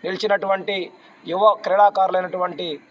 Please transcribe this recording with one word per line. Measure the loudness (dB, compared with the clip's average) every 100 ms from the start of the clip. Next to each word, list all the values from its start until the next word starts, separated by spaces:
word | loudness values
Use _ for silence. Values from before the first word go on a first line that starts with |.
నిలిచినటువంటి | -6 -4 -2 -2 0 -2 -2 -6 -6 -14 -20 -20 -8
యువ | 4 4
క్రీడాకారులైనటువంటి | 4 0 4 4 4 0 0 -4 -4 -6 -6 -8 -8 -12